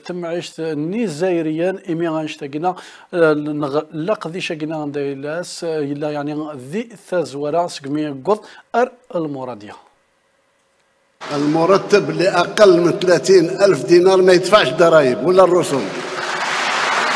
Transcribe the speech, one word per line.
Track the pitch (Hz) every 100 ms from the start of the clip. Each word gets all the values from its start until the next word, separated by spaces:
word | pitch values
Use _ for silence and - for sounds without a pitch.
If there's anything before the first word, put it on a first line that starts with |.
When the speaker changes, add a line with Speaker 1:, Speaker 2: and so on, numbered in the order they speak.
Speaker 1:
تمعيش | - 180 170 170 160 -
ني | 160 151 156 208 226
زايريان | 147 185 175 160 156 180 190 190
إمي | 165 170
غنشتاقنا | 160 156 - 143 151 175 180 - - _
نغ-، | 180 160 151 147 151 147 143 151
لقضي | 165 156 214 165 180
شاقنا | - 160 156 160
عن | 147
ديلاس | 143 139 139 147 160 175 -
يلا | 170 160 143 143 151
يعني | 147 143 151 151 147
ذي | 127 185
ثازورا | 240 214 - 180 143 135 147 160 175
سقمي | - 135 151
قض | 151 139 131 208 - - _
أر | 233 254 - _
المرادية. | 180 156 139 127 113 104 - _ _ _ _ _ _ _ _ _ _ _ _ _ _ -
Speaker 2:
المرتب | 143 147 160 165 190 190 202 147
اللي | 156 180
أقل | 180 175 - 208 170
من | 175
ثلاثين | - 180 165 - 190
ألف | 165 - 202 151 131
دينار | 175 185 190
ما | 185
يدفعش | 180 180 214 175
ضرائب | - 170 160 135 120 143
ولا | 185
الرسوم. | 185 175 156 143 98 92 - - - - - - - - - - -